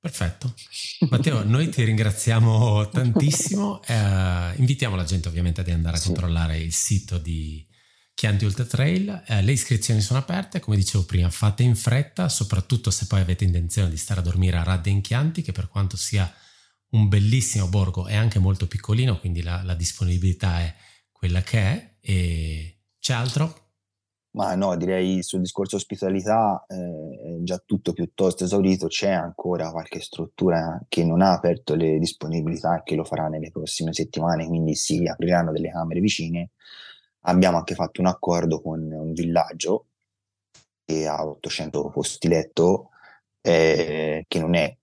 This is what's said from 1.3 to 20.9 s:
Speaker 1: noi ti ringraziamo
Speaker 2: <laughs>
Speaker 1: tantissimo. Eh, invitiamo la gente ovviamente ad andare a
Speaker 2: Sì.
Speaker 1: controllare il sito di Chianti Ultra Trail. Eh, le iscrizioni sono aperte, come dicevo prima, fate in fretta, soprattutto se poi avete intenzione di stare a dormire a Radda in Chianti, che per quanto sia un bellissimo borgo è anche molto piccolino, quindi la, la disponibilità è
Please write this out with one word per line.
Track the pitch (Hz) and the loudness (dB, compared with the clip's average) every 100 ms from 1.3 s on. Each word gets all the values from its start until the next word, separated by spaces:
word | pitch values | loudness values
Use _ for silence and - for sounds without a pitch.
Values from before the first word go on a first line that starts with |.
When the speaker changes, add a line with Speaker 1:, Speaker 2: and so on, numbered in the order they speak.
| 127 | 0
Speaker 1:
noi | 104 120 165 | 2 2 2
ti | - | 2
ringraziamo | 113 107 107 101 - 113 113 110 120 107 104 | 2 2 2 2 2 4 6 6 4 4 2
Speaker 2:
<laughs> | |
Speaker 1:
tantissimo. | - 123 113 143 - - 196 202 196 | 0 2 4 2 2 0 0 -2 -4
Eh, | - 117 101 95 92 87 87 95 | -2 0 2 2 2 0 -2 0
invitiamo | 127 135 123 95 | 2 2 0 -2
la | |
gente | 82 95 82 | 0 -2 -2
ovviamente | 82 87 82 | -2 0 0
ad | 87 | 0
andare | 85 82 82 | 0 0 -2
a | |
Speaker 2:
Sì. | 95 | -2
Speaker 1:
controllare | 85 87 82 80 80 | -2 0 0 0 -2
il | 82 | -2
sito | 82 - 101 - 87 | -2 0 0 0 -6
di | 80 80 78 76 76 _ _ _ _ | -4 -6 -6 -10 -16 _ _ _ _
Chianti | - 110 101 104 | -2 0 2 2
Ultra | 95 120 | -2 -4
Trail. | - 139 180 202 190 - | 0 2 2 -2 -6 -2
Eh, | 107 | 2
le | 101 | 2
iscrizioni | 127 - 113 - 110 | 2 2 0 2 2
sono | 101 127 | 2 0
aperte, | 131 87 92 185 | 0 -4 -4 -8
come | - 104 | 0 2
dicevo | 95 104 87 | 2 0 0
prima, | 90 87 | 2 2
fate | - 107 101 | 2 0 2
in | 123 113 | 2 4
fretta, | - 123 143 - 175 | 2 2 0 -2 -2
soprattutto | - 104 92 - 120 - | 0 -2 -2 0 0 0
se | 95 98 | -2 0
poi | 98 | 0
avete | 90 87 95 | 2 2 2
intenzione | 87 85 - 92 | 2 0 0 0
di | 78 | -2
stare | - 98 | -4 -2
a | |
dormire | 87 87 92 87 | 0 2 2 2
a | |
Radda | 82 92 82 | 0 0 2
in | 101 | 0
Chianti, | 98 120 151 165 | 0 0 0 -2
che | 160 | -6
per | 95 87 | -6 -4
quanto | 101 98 92 | -2 -2 -2
sia | - 104 90 - _ _ _ _ _ | -2 0 0 -4 _ _ _ _ _
un | 110 104 | 4 6
bellissimo | 101 104 113 107 104 92 | 6 4 4 2 0 0
borgo | 101 92 90 92 | 2 0 -2 -2
è | 104 | 0
anche | 113 104 | 2 4
molto | 92 98 92 | 2 2 -2
piccolino, | 98 - 107 127 92 | -4 -2 0 2 0
quindi | 90 85 | -2 -4
la, | 85 90 | -4 -4
la | 95 | -4
disponibilità | 85 85 - 92 90 95 87 98 85 | -2 -2 0 0 2 2 2 0 0
è | 82 - - | -2 -6 -20